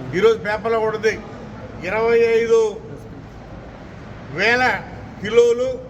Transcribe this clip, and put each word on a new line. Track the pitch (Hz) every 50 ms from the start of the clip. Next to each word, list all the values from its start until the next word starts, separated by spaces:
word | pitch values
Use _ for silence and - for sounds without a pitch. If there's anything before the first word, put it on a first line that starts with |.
| 131 123 135
ఈరోజు | 180 208 226 220
పేపర్లో | 202 180 208 214 214 202 226 226 226
కూడా | 220 220 220
ఉంది. | 220 214 220 196 - - - - - - - - - - - - - 160
ఇరవై | 180 202 220 226 233 233 233
ఐదు | 233 226 226 226 233 226 226 226 220 214 202 - - 151 143 - - - - - - - - - - - - - - - - - - - - - - - - - - -
వేల | 131 165 202 226 240 254 254 240 202 180 - - - - - - - -
కిలోలు | 185 208 226 240 240 240 233 240 254 262 254 - -